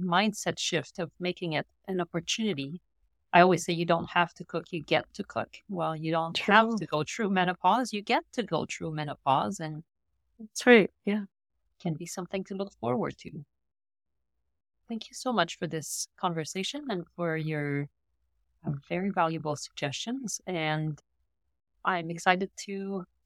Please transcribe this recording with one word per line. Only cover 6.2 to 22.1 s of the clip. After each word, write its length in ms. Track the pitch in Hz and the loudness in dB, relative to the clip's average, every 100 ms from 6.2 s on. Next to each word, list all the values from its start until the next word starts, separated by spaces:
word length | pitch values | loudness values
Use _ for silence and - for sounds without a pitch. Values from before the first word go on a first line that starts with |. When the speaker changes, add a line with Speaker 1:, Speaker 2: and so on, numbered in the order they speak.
| 165 165 | 0 -2
Speaker 1:
have 320 | - 202 226 | 6 6 6
Speaker 2:
True. 80 | 220 | 0
Speaker 1:
to 80 | 170 | -2
go 180 | 151 | -2
through 260 | 151 - 202 | -2 -2 0
menopause, 600 | 190 180 180 180 226 240 | 2 2 2 4 4 0
you 100 | 208 | -4
get 220 | 208 262 - | 0 -2 0
to 100 | - | -6
go 240 | 196 165 - | -2 -2 -2
through 240 | - 165 | -6 -6
menopause, 680 | 156 151 - 143 135 208 196 | -4 -6 -4 2 2 2 -4
and 240 | 156 156 - _ _ _ _ - | -8 -8 -14 _ _ _ _ -20
Speaker 2:
That's 260 | 220 - 262 | -14 0 8
right. 240 | 240 180 _ | 10 8 _
Yeah. 220 | - 208 202 _ _ _ _ _ | -2 -2 -2 _ _ _ _ _
Speaker 1:
can 160 | 175 | -4
be 120 | 156 170 | -4 -6
something 360 | - 180 196 | -10 -8 -8
to 100 | 185 196 | -6 -6
look 160 | 202 - | -8 -4
forward 360 | 233 247 156 - | -2 0 -2 -6
to. 260 | - 151 - _ _ _ _ _ _ _ _ _ _ _ _ _ - | -14 -14 -16 _ _ _ _ _ _ _ _ _ _ _ _ _ -10
Thank 200 | 226 - | -10 -10
you 60 | |
so 180 | - 262 | -8 -2
much 240 | 220 170 - | 0 0 -2
for 100 | 170 | -6
this 400 | 160 147 - - - | -6 -6 -8 -8 -4
conversation 680 | 185 165 151 190 190 285 285 | -2 -2 -4 -4 -4 -6 -6
and 160 | 185 165 | -6 -6
for 220 | - 170 160 | -6 -2 -2
your, 500 | 156 151 143 143 143 _ _ _ _ _ _ _ - | -2 -2 -2 -2 -4 _ _ _ _ _ _ _ -6
uh, 60 | 139 - | -6 -4
very 220 | 175 196 | -4 -2
valuable 440 | 185 165 160 151 | 0 0 0 -4
suggestions. 840 | 143 - - 143 135 - 269 240 - - | -6 -8 -6 -6 -4 -6 -6 -6 -8 -6
And 520 | 175 156 156 156 147 _ _ _ _ _ _ _ _ | -2 0 0 -2 -6 _ _ _ _ _ _ _ _
I'm 260 | - 180 165 | -2 -2 -4